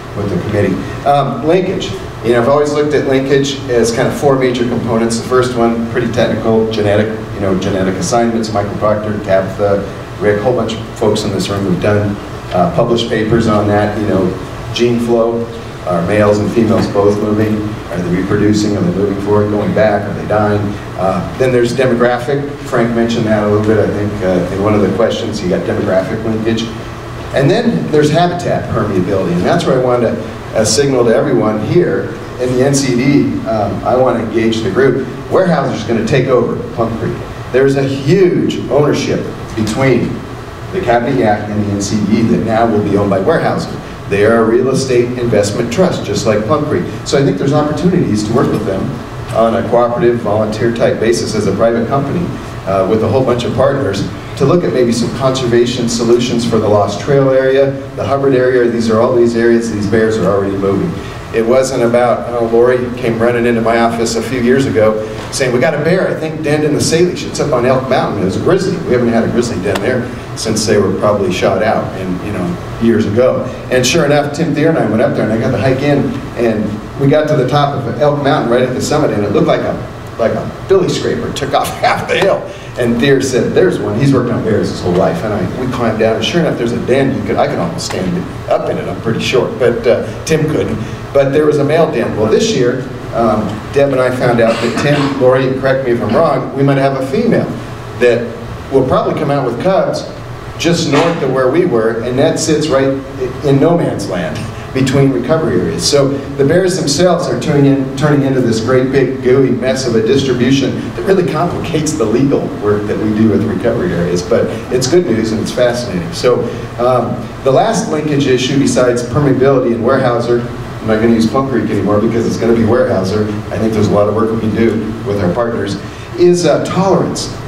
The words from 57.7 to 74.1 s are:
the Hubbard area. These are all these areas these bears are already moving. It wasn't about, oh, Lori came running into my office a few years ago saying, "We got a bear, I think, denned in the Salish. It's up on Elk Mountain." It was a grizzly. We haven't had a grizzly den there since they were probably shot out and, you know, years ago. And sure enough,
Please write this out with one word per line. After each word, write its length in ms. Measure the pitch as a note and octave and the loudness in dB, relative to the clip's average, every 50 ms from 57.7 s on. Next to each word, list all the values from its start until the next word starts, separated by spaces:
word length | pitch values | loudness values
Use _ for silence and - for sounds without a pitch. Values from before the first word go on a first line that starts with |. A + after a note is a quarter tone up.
| C3+ - - - - | 0 -4 -8 -10 -8
the 80 | - G2+ | -6 -2
Hubbard 300 | G#2 C3+ C#3 C#3 C#3 C3+ | -2 0 0 2 2 4
area. 340 | B2+ B2+ B2+ B2+ B2 A#2+ A#2 | 4 4 4 4 4 2 2
These 180 | A2 A2+ A2+ A2+ | 2 0 0 2
are 80 | A2 A2 | 2 2
all 160 | A#2 - A#2+ | 2 4 4
these 220 | A#2+ A#2+ A#2 A#2 | 4 4 4 2
areas 340 | A2+ A#2 A#2 A#2 A#2 A#2 - | 2 4 4 4 4 2 0
these 160 | G#2 G#2 G#2 | -2 -2 -2
bears 300 | G2 A2 A2 A2 A2 - | 0 2 2 2 2 2
are 80 | - F2+ | 0 0
already 320 | F#2+ G2+ G2 G2 G2 G2 | 0 2 0 0 -2 -2
moving. 340 | G2 F#2+ G2 G2 - F2 E2+ E2 - - - - - - - - | -2 0 0 0 0 -2 -2 -4 -6 -8 -10 -10 -12 -10 -4 -2
It 120 | A2+ A2+ | -2 2
wasn't 360 | A2+ B2+ C3 C3 C3 C3+ B2+ | 4 4 2 2 2 0 0
about, 480 | A#2+ A#2 A#2 A#2+ B2 A#2+ A2 - - A#2+ | 0 2 2 2 2 2 2 0 -2 -4
oh, 160 | A#2+ A#2+ A#2 | -4 -2 0
Lori 320 | A2+ A#2 A#2 A#2+ B2+ B2+ B2 B2 A#2+ - | 2 4 4 4 4 4 2 0 -4 -4
came 220 | - - A#2 A2+ A2 | -4 -2 -2 0 0
running 260 | A2 - A#2+ A#2+ A#2 | 0 2 2 2 0
into 160 | A#2+ A#2 A2+ | 0 0 2
my 200 | A2 A2+ A#2 A#2 | 2 2 2 2
office 360 | A#2 A#2 A#2 A#2 A2+ - - | 2 0 0 0 -2 -2 -2
a 60 | A2+ | -4
few 180 | A2 - C3 B2 | -4 -4 -2 0
years 240 | A#2 B2 C3+ C#3 C#3 | 2 4 4 4 2
ago 420 | G#2+ G2+ A2 G#2+ A2 G#2+ G#2+ G#2+ - - - - - | 2 2 4 4 4 2 0 -4 -6 -8 -8 -10 -8
saying, 200 | - - C3+ B2+ | -4 -2 0 0
"We 80 | A#2+ B2 | 2 2
got 140 | - E3 D3+ | 2 0 0
a 100 | C#3+ D3 | 0 0
bear, 240 | E3 F3+ F#3+ - - | 2 2 2 0 0
I 60 | - | -2
think, 280 | - D#3+ D#3+ D#3 D3+ | -4 -4 -6 -6 -4
denned 220 | - D3 D3 D#3 D3 | -2 0 0 0 0
in 80 | D3 | 0
the 80 | B2+ B2 | 0 0
Salish. 460 | A#2 - D#3+ E3 F3+ F3+ - - - | 0 0 2 2 2 2 0 -4 -6
It's 140 | - - - | -6 -4 -4
up 120 | C#3+ C#3+ | -2 0
on 140 | - A#2+ A#2 | 0 0 2
Elk 220 | C3 C3 C3 - - | 2 2 0 0 0
Mountain." 320 | B2+ D3+ - A#2 A2+ G2+ | 0 0 0 -2 -2 -2
It 20 | F2+ | -2
was 120 | F#2 - | -2 -2
a 40 | A2 | 0
grizzly. 360 | A2+ D3+ F3+ F#3+ F#3 F#3 E3+ - - | 0 2 2 2 2 0 -2 -2 -2
We 60 | - | 0
haven't 160 | B2 B2 A#2+ A#2 | 0 2 2 2
had 160 | A#2 A#2 A2 | 2 0 0
a 40 | - | 0
grizzly 340 | A2+ A#2 A#2 - - - | 0 0 -2 0 -4 -2
den 160 | - G2+ F#2+ - | -2 -2 -2 -2
there 280 | G#2 A#2+ B2+ - - - - - - - - | -2 -2 -2 -2 -4 -6 -8 -10 -10 -10 -10
since 300 | - - A2+ G#2+ - - | -6 -4 -4 -2 -2 0
they 120 | A2+ G#2+ G#2 | 2 2 2
were 140 | F#2+ F#2+ F#2 - | 2 2 0 0
probably 320 | G#2+ G#2 G#2 G2+ G2 F2+ | 0 0 2 2 0 -2
shot 320 | - - A#2+ G#2 F#2+ F#2+ | 0 0 0 0 0 0
out 220 | G#2+ A2+ G#2 - - - - F2+ | 0 0 0 0 -2 -4 -6 -6
and, 260 | F#2+ F#2 F2+ F2 - | -6 -6 -6 -6 -6
you 60 | G#2 | -6
know, 240 | G2+ F#2 F2+ F2 F2 - - - - - | -6 -4 -4 -4 -6 -6 -8 -10 -6 0
years 240 | A2+ A#2 A2+ G2+ - | 2 2 2 2 2
ago. 400 | - G#2 A#2 B2+ B2+ - - - - - - - - | 2 2 2 2 2 2 0 -4 -6 -8 -10 -6 -2
And 160 | B2 B2+ A#2+ | 0 0 2
sure 200 | - - E3+ D3+ | 2 2 2 2
enough, 280 | C#3 | 4